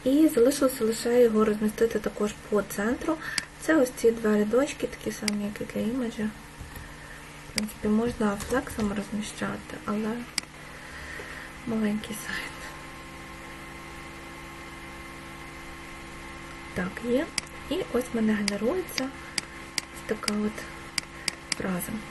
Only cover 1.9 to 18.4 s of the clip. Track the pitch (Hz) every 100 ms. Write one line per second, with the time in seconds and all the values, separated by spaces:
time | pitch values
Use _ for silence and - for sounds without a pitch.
1.9 | 214 214 - 208 - - 202 196 - 214
2.9 | 302 320 320 - - - - - 320 247
3.9 | - 226 226 214 208 208 233 294 - -
4.9 | - 220 214 214 208 202 208 - 208 208
5.9 | 262 233 233 214 - - - - - -
6.9 | - - - - - - 214 214 - 214
7.9 | 214 240 240 214 202 - 247 - - 208
8.9 | 202 196 214 214 - 101 - - - -
9.9 | 208 220 240 240 - - - - - -
10.9 | - - - - - - - - 226 208
11.9 | 214 - 214 - - - - - - -
12.9 | - - - - - - - - - -
13.9 | - - - - - - - - - -
14.9 | - - - - - - - - - -
15.9 | - - - - - - - - - 185
16.9 | - 240 247 320 - - - - 330 -
17.9 | 240 - 226 220 208